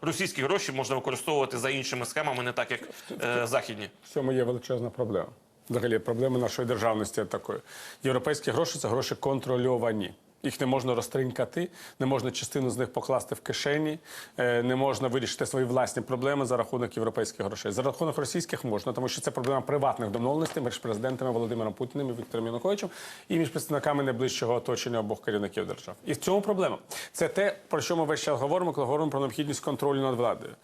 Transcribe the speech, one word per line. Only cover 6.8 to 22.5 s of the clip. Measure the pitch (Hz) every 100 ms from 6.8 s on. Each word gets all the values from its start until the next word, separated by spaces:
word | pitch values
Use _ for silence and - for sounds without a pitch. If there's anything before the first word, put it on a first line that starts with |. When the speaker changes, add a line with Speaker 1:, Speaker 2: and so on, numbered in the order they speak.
| 113 107 101 - 101
Speaker 2:
такої. | - - 101 - - - -
Європейські | 131 127 151 143 -
гроші — | 120 170 151
це | 104
гроші | 123 - -
контрольовані. | 139 135 127 123 127 120 117 110 87 - _ _ 139
Їх | -
не | 131
можна | 131 123 117
розтринькати, | - 139 127 123 120 165 175 - - -
не | 131
можна | 135 123
частину | - 123 143 127
з | 110
них | 123
покласти | 127 - 131 - -
в |
кишені, | - - 147 151 156 160 - - - -
е, | 123 120
не | 123 131
можна | 135 131 131
вирішити | 131 117 - 131
свої | 131 123
власні | 127 117 123
проблеми | 110 127 135 143 123
за | 123
рахунок | 110 127 113 -
європейських | 113 117 107 - 101
грошей. | 104 110
За | 104
рахунок | 135 - 160 147
російських | 135 180 - 131
можна, | 123 104 131
тому | 120 127
що | -
це | 147
проблема | 131 123 135
приватних | 117 143 135 - 110
домовленостей | 117 123 151 160 160
між | 120 -
президентами | 120 107 131 127 127
Володимиром | 117 113 117 110
Путіним | - 127 143 135
і |
Віктором | 117 - 117
Януковичем | 113